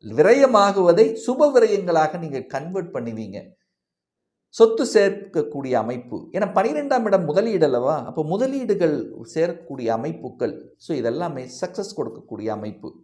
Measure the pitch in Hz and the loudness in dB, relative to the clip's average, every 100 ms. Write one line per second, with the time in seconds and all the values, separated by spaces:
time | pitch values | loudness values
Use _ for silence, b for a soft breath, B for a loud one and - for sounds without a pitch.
0 | 107 113 170 269 269 220 202 196 175 170 | -6 4 6 8 6 6 4 4 4 6
1 | 220 - - 254 294 254 220 196 180 165 | 4 2 -4 2 4 6 4 2 2 2
2 | 156 180 165 135 - 135 156 190 170 139 | 2 -2 -8 -10 -8 -10 -8 -8 -8 -8
3 | 117 110 107 95 95 _ _ _ _ _ | -8 -10 -12 -14 -16 _ _ _ _ _
4 | _ _ _ _ _ - 220 226 262 208 | _ _ _ _ _ 4 4 4 2 4
5 | 196 196 - 165 147 139 131 120 110 127 | 2 0 -6 -6 -4 -6 -2 -2 -2 -8
6 | - 98 85 185 202 - 220 302 285 262 | -10 -14 -8 -4 -2 0 0 -2 -2 -2
7 | 220 190 160 156 226 196 151 123 127 156 | 0 0 0 0 0 2 2 2 0 -2
8 | 120 156 147 190 262 269 254 226 170 147 | -6 -8 -4 -2 -2 -4 -4 0 0 -2
9 | - - 117 156 175 175 - 135 113 113 | -8 -14 -10 -4 -4 -4 -14 -8 -4 -4
10 | 139 170 - - 113 - - _ - 151 | -6 -10 -14 -6 -6 -6 -18 _ -8 -4
11 | 117 135 175 135 127 - 180 - 190 - | -4 -4 -6 -8 -14 -10 -10 -8 -10 -8
12 | - - - 101 107 104 107 92 - - | -8 -10 -14 -10 -8 -6 -10 -12 -16 -18